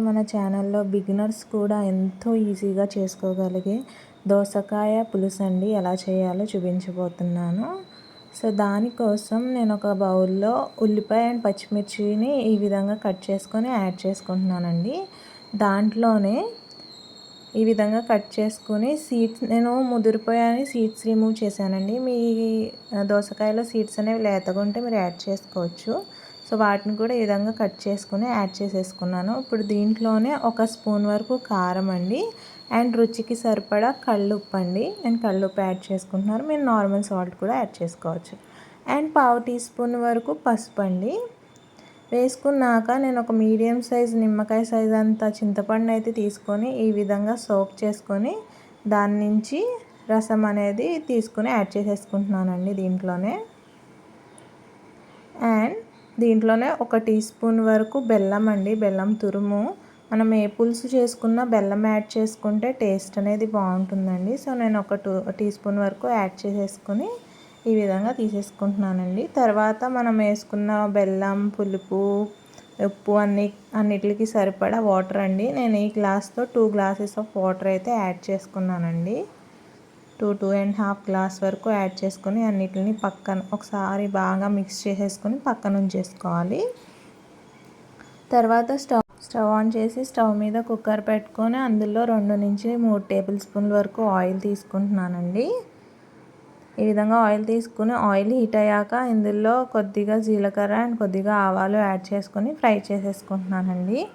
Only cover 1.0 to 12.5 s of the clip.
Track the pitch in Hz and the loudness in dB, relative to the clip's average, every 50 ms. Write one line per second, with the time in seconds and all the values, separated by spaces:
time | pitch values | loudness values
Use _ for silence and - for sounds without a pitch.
1 | 190 202 196 202 208 214 220 - - - - 214 208 202 208 208 202 190 185 185 | 0 0 0 0 0 -2 -2 -6 -8 -6 -4 -2 0 0 0 0 0 0 0 0
2 | 190 190 185 - - 233 226 226 220 208 196 185 202 196 190 196 202 196 - 202 | 0 -2 -4 -4 -2 0 2 2 2 0 -2 -2 -2 -2 0 0 0 0 -2 -2
3 | 190 185 - - - 190 185 185 190 185 180 185 185 190 208 247 262 - - - | -4 -4 -4 -4 -4 -2 -2 0 -2 -2 -2 -2 -2 -2 -2 -2 -4 -10 -16 -20
4 | - - - - - 190 202 202 202 202 - 208 196 - 208 208 208 214 214 220 | -20 -20 -18 -6 0 2 4 4 2 2 -2 -4 -4 -2 -2 0 2 2 2 0
5 | 226 226 - 196 190 196 185 190 196 190 185 185 190 214 214 202 180 180 185 185 | 0 -2 -2 -2 -2 -2 -2 -2 -2 0 0 0 0 0 0 0 0 0 -2 -2
6 | - 190 185 185 185 185 180 185 208 214 - 196 175 180 180 185 185 185 175 180 | -2 0 0 0 0 0 0 -2 -2 -2 -2 -2 -2 -2 -2 -2 -4 -4 -4 -4
7 | 180 175 175 - 175 175 175 175 175 175 175 202 240 302 359 381 381 - - - | -4 -4 -4 -4 -2 -2 -2 -2 -2 -2 -2 -2 -4 -4 -6 -10 -12 -16 -20 -20
8 | - - - - - - - - - 226 208 202 208 202 202 208 220 247 240 - | -20 -20 -20 -20 -20 -20 -10 -6 -4 -2 0 0 0 0 0 0 0 -2 -2 -2
9 | 233 214 208 208 208 - 220 226 247 254 254 247 233 214 208 202 - 208 202 190 | 0 0 0 -2 -2 -4 -2 -2 -2 -2 -2 0 0 0 0 0 0 -2 0 0
10 | 196 190 185 185 185 185 190 196 196 220 240 277 269 - - - 226 214 214 208 | 0 2 2 2 2 2 2 0 0 0 0 0 -2 -4 -2 0 0 2 2 2
11 | 208 - 214 226 233 233 240 233 226 208 196 - - - 214 208 202 208 - - | 0 0 2 2 2 2 0 0 0 -2 -2 -2 -4 -4 -4 -4 -4 -4 -4 -4
12 | 208 208 208 214 226 262 294 269 233 220 | -2 0 0 0 0 0 0 2 2 2